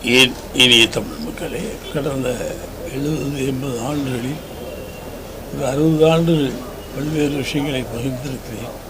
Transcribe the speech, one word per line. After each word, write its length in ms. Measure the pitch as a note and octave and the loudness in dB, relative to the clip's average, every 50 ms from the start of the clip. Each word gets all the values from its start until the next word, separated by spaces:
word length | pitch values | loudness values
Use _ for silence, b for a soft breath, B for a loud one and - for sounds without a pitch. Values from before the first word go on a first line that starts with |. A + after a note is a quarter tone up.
| - | 2
என் 300 | A#2 A#2+ B2+ C3 B2 A#2+ - - - - | 4 6 8 8 6 4 -4 -10 -6 4
இனிய 340 | C3 B2+ B2+ A#2+ A#2 A#2 A2 | 6 6 8 8 8 6 6
தமிழ் 300 | - - G#2 - - - A2+ | 4 -2 -4 -4 -8 -8 -8
மக்களே, 380 | A#2 - - - - - C3 - - - - - - - | -10 -8 -8 -8 -6 -6 -6 -6 -6 -8 -8 -10 -6 -6
கடந்த 360 | D#3 C#3 D3+ C3+ C3+ B2+ B2 B2 A2 - G#2+ - - - - - - - - C3+ | -4 -4 -2 -2 -2 -2 -2 -2 -2 -4 -6 -6 -8 -10 -12 -12 -10 -10 -8 -6
எழுபது, 540 | C3+ C#3+ D3 D#3 D3+ C#3 C#3 C#3+ C#3 C3 C#3 | -4 -2 -2 -2 -2 -2 -4 -4 -2 -2 -2
எண்பது 320 | C3+ C3 C3+ C#3+ B2+ A#2 | -2 -2 -4 -4 -4 -4
ஆண்டுகளில் 560 | A2+ C3 D3 D3 C#3 C3 B2+ A#2+ A#2+ B2+ D3 D#3 - - - - - - - - - - - - - - - - - - - - - - - | -4 -2 -2 -2 -2 -2 -4 -4 -4 -4 -6 -6 -10 -12 -12 -12 -10 -10 -10 -10 -12 -12 -12 -12 -12 -12 -12 -12 -12 -12 -12 -12 -12 -10 -6
ஒரு 100 | C#3 C#3+ | -4 -2
அறுபது 460 | B2+ C3 C#3+ D#3 D#3+ D#3+ D#3 D#3 D#3+ | 0 2 4 6 6 6 8 8 8
ஆண்டுகள் 400 | D#3+ E3 E3+ E3 E3+ D#3 C#3+ C3 A#2 A#2+ - - - - - - - | 8 6 6 4 4 4 4 2 0 -4 -8 -10 -12 -12 -12 -10 -8
பல்வேறு 340 | C3+ C#3 D3+ D#3 D#3 D3 C#3+ | -6 -4 -2 0 2 2 2
விஷயங்களை 520 | C#3+ C#3+ B2+ - - D3 C#3 D3+ C#3 C3 | 2 0 -2 -2 -2 -2 0 0 -2 -2
பகிர்ந்திருக்கிறேன். 960 | A#2+ A2 A#2 A#2 A#2+ C3+ C3+ B2+ C3+ C#3+ C3 A#2+ - - A#2 G2 E2 D#2 - - - | -4 -4 -6 -4 -4 -4 -4 -4 -6 -6 -8 -8 -8 -10 -10 -8 -8 -10 -10 -12 -14